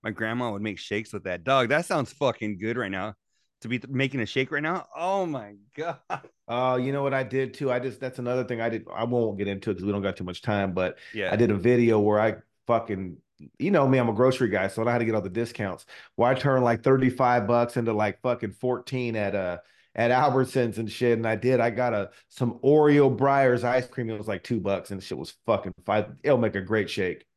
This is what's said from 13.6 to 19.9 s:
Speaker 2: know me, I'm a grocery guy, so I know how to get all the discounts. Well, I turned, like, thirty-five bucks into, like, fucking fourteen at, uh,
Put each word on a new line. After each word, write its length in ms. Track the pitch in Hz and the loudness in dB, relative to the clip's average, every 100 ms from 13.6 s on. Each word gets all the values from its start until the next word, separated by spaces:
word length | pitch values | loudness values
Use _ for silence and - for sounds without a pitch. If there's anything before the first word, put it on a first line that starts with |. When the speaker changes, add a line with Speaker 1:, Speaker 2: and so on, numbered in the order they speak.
| 170 | 2
Speaker 2:
know 180 | 190 135 | 4 4
me, 80 | 131 | 4
I'm 140 | 117 | 2
a 20 | |
grocery 380 | 107 127 127 120 | 4 2 4 0
guy, 180 | 98 98 | 0 -2
so 140 | - | -2
I 20 | |
know 60 | 113 | 0
how 80 | 120 | 0
to 60 | 113 | 0
get 80 | |
all 80 | 110 | 0
the 80 | 95 | -2
discounts. 560 | 95 117 - 101 90 - - - - | -4 -6 -4 -6 -6 -14 -20 -14 2
Well, 120 | 120 | 2
I 40 | |
turned, 300 | 131 143 131 | 4 2 2
like, 180 | 120 117 | 2 2
thirty-five 640 | 131 135 131 123 127 123 104 | 4 4 4 2 2 2 2
bucks 320 | 120 120 - | 2 2 -2
into, 160 | 113 | -2
like, 260 | 107 107 98 | 0 0 -2
fucking 320 | 127 120 107 | -4 -2 -4
fourteen 640 | 98 127 123 123 127 123 110 | -6 -4 -4 -4 -6 -4 -2
at, 180 | 101 | -2
uh, 240 | 98 92 87 _ _ _ | -2 -4 -6 _ _ _